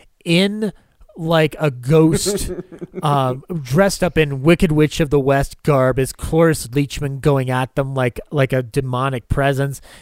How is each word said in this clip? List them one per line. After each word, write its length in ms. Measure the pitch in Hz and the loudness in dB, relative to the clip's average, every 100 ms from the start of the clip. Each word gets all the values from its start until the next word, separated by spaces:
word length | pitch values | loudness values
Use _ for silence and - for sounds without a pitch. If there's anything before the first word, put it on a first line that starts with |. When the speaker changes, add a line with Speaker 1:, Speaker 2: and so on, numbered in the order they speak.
| _ _ - | _ _ 0
Speaker 1:
in, 480 | 170 196 214 214 - _ _ - - | 2 2 0 -6 -6 _ _ -20 -8
like, 400 | 165 165 156 - | 0 2 2 0
a 100 | 156 | -4
ghost, 800 | 123 123 160 160 196 180 202 - 175 - - | -2 2 4 6 4 0 -2 -4 -8 -12 -14
Speaker 2:
<laughs> 260 | 175 185 | -14 -6
Speaker 1:
uh, 300 | 156 143 131 131 - 175 | -2 0 0 -4 -8 -8
dressed 400 | 127 147 196 - | 0 2 2 2
up 160 | 180 160 | 0 0
in 260 | 151 139 | 0 0
Wicked 280 | 139 170 185 | 2 4 4
Witch 300 | 151 151 - | 2 2 0
of 80 | 151 | 0
the 100 | 147 | 0
West 420 | 135 139 139 - | 2 2 0 -4
garb 380 | - 139 131 127 | 0 2 2 0
is 140 | 131 | -4
Cloris 540 | - - 160 165 156 120 | -6 -2 2 2 2 -4
Leachman 520 | 131 143 - 143 135 | -4 -4 -4 -8 -2
going 300 | 147 139 127 | 0 0 0
at 260 | 127 131 - | -2 -2 -4
them 180 | 135 | -4
like, 240 | 135 123 - - | -2 -2 -4 -6
like 220 | 151 131 | -2 0
a 100 | 131 | -2
demonic 640 | 120 143 131 123 135 127 - | -2 -4 -4 -4 -4 -4 -4
presence. 540 | 143 139 135 139 135 - - | 0 0 0 -4 -6 -16 -18